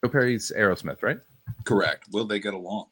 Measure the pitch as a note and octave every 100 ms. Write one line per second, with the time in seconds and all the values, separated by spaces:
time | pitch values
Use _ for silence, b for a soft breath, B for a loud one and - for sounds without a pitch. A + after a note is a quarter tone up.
0 | B2 C#3+ B2 A#2+ - - G#2 F2+ - C#2
1 | G2+ D3 _ _ - - - G#2 E2 D2
2 | - G2+ G#2+ G#2 G#2 F#2+ F2+ G#2 -